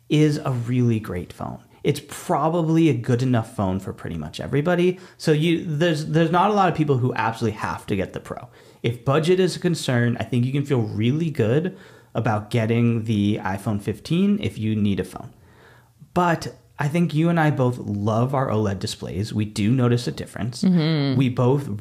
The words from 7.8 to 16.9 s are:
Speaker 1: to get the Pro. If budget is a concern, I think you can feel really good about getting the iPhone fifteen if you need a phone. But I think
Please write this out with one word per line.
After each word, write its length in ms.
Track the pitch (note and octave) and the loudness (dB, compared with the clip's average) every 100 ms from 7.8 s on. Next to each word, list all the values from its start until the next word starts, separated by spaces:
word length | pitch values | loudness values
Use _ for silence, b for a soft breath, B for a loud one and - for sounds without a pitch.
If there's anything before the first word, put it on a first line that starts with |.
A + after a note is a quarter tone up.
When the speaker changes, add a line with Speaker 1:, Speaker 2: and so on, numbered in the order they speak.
| - | -4
Speaker 1:
to 100 | G2+ | -4
get 160 | F2+ | -4
the 80 | - | -8
Pro. 300 | - - - B B B | -12 -12 -14 B B B
If 220 | - A#2 - | -4 -4 0
budget 340 | C#3 D#3 F#3 | 2 4 2
is 160 | F#3 D3+ | 2 0
a 40 | |
concern, 580 | F3+ E3 - B2 A#2+ A#2 | -2 -2 0 2 2 0
I 40 | A2+ | -2
think 180 | B2 B2+ | 0 0
you 60 | |
can 140 | C#3+ C#3+ | 0 0
feel 160 | C3+ | 0
really 480 | G#2+ G#2+ A2+ D3 E3+ | 0 0 0 2 -2
good 480 | C#3+ G#2+ C3+ F3+ F#3+ B B B | 0 2 2 0 -6 B B B
about 360 | - A#2 G#2+ G#2 | -4 0 -2 -2
getting 560 | A#2+ A2 A#2 A#2 A#2 G#2+ | -2 2 2 2 2 0
the 340 | G#2+ G2+ G#2 | 0 2 0
iPhone 400 | F#2+ G2 - G2+ | -2 -6 -4 -4
fifteen 580 | - G#2 - E3 G3 G3+ | -4 -6 -2 0 2 0
if 160 | - - | -2 -4
you 180 | A2 G#2+ | -2 0
need 240 | G#2 F#2+ | 0 0
a 60 | F2+ | -4
phone. 260 | - - - b b b b b b - | -8 -16 -18 b b b b b b -6
But 400 | - F3 D#3+ - - _ - | 0 2 0 -4 -14 _ -6
I 80 | |
think 260 | D3 | -2